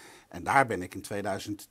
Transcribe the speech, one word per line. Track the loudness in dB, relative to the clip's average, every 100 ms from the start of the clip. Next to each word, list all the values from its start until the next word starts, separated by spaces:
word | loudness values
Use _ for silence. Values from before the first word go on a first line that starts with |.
| -20 -20 -14
En | -8
daar | 4 6 6
ben | 2
ik | -4 -8
in |
tweeduizend | -6 -4 -2 -2 -4 -8 -10